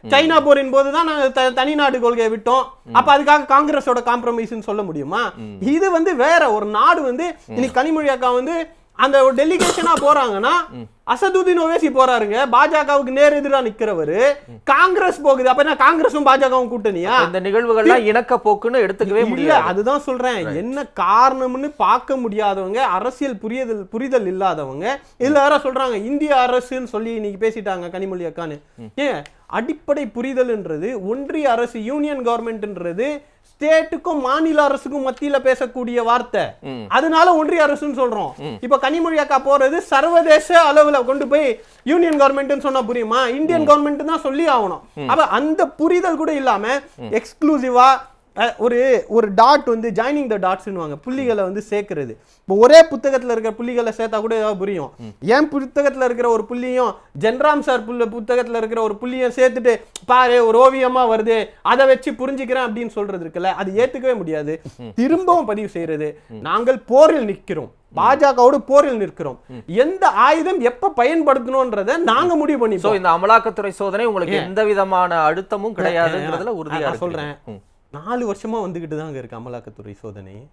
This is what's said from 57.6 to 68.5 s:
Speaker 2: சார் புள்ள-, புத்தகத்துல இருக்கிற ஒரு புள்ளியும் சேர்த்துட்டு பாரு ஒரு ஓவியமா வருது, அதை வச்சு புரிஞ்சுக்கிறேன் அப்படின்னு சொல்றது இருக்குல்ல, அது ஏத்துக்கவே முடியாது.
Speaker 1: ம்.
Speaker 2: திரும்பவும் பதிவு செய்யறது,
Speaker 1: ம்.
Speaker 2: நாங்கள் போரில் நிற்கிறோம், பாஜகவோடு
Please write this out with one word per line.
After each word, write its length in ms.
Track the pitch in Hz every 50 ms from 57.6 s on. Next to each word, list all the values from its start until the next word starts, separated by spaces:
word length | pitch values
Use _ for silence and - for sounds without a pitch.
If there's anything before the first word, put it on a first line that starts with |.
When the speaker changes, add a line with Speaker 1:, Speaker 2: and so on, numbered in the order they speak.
Speaker 2:
சார் 280 | 294 294 254 240 214 226
புள்ள-, 260 | 247 240 233 214 208
புத்தகத்துல 420 | 240 214 233 240 247 240 233 233
இருக்கிற 260 | 233 220 220 226 226 220
ஒரு 160 | 214 202 202
புள்ளியும் 300 | 247 247 254 262 254 240
சேர்த்துட்டு 500 | 240 269 254 254 226 262 226 247 226 214 - - - - -
பாரு 400 | - 247 254 254 247 240 247 233
ஒரு 120 | 226 220 233
ஓவியமா 400 | 254 262 262 269 262 254 254 254
வருது, 500 | 254 226 226 220 214 226 226 220 202 - - _ -
அதை 240 | 185 233 254 269
வச்சு 260 | 269 262 262 - 302 226
புரிஞ்சுக்கிறேன் 540 | 220 254 269 277 262 269 233 254 262 254 233
அப்படின்னு 200 | 214 233 240 220
சொல்றது 360 | - 214 202 202 190 180 165
இருக்குல்ல, 200 | 160 - 175 180
அது 280 | 190 180 - 196 185 190
ஏத்துக்கவே 440 | 214 247 262 254 269 240 262 247
முடியாது. 440 | 214 175 160 156 151 151 147 160 160 - - - -
Speaker 1:
ம். 60 | 123 110 101
Speaker 2:
திரும்பவும் 500 | - 240 277 330 339 370 359 349 339 277
பதிவு 240 | 214 208 208 214 196
செய்யறது, 500 | - 180 170 160 160 147 151 151 151 - _ -
Speaker 1:
ம். 40 | 117
Speaker 2:
நாங்கள் 440 | 107 107 151 180 220 240 254 262 226
போரில் 460 | - - 233 269 311 320 330 294 233
நிற்கிறோம், 480 | 208 190 - _ - 180 156 127 104 - _ _ _ -
பாஜகவோடு 600 | 156 190 233 277 302 302 277 254 247 240 254